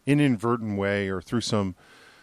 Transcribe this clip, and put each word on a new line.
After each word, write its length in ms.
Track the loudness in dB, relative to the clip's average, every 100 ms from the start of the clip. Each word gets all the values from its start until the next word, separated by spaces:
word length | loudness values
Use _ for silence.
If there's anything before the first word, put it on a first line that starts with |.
| 0
inadvertent 720 | 2 4 2 0 -2 -2 -2
way 300 | 0 0 -2
or 120 | -4
through 200 | -4 -4
some 340 | 0 -2 -2 -6 -16 -20 -20 -20